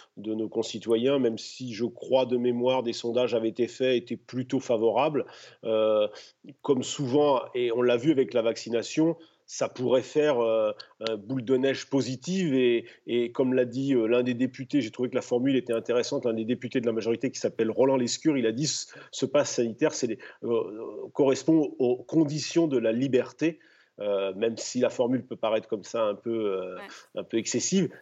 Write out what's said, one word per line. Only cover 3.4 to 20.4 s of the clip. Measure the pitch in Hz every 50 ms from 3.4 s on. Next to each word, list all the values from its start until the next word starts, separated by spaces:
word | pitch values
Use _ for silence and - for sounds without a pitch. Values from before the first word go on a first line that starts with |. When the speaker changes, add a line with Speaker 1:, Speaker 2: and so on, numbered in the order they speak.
| 113 113
Speaker 1:
été | - - 120 113
faits, | - - 131 131 127 120
étaient | 120 - 120
plutôt | - _ - - 127 131 127 139 127
favorables. | - - 120 107 113 113 101 117 143 160 151 131 - - - - - - - _
Euh, | - 117 110 110 110 110 107 107 107 104 - - - - _ _ - - - _
comme | - - 139 123
souvent, | - - - - 143 123 123 147 147 147 139 120 - - -
et | 127 123 117
on | 113 123
l'a | 123 123 120
vu | 117 120 160
avec | 151 131 135 - -
la | 120
vaccination, | 110 113 110 - - 113 117 113 104 - - 156 160 165 165 - - _ _ _ _
ça | - - - 131 110
pourrait | - - 127 123 127 127
faire, | 120 - - 151 147 151 139 120
euh, | 117 113 113 113 107 107 104 - - - _ - 110 113
un | 113
boule | 104 98 107 131 131 117
de | 107 131
neige | 127 131 135 131 - - -
positive | - 139 120 113 131 - - 175 185 190 185 156 131
et, | 131 127 120 120 117 117 - - - -
et | - 120 120 120 117
comme | 120 - 135 127 127
l'a | 127 127
dit, | 120 113 131 135 139 135
euh, | 120 110 110
l'un | 120 123 123
des | 127 123
députés, | 117 131 127 - - 135 - - 143
j'ai | 117 107
trouvé | - - 123 123
que | - 120
la | - -
formule | 123 120 127 139 135
était | 127 123 - 117 117
intéressante, | 110 - 117 123 117 - 143 139 -
l'un | 120 113
des | 110 113
députés | 110 123 - - 113 - 131
de | 117
la | 120
majorité | 110 113 101 113 117 113 - 127
qui | - -
s'appelle | - 107 - - 113 110
Roland | 104 107 127 135 135
Lescure, | 131 123 113 - - - 160 147
il | 135 113
a | 110
dit : « | 110 123 156 - -
Ce, | - - - - - - -
ce | - - 135
pass | 127 - 147 135 - -
sanitaire, | - 120 113 107 - 151 156 151
c'est | - - 120
les, | 107 - - - - -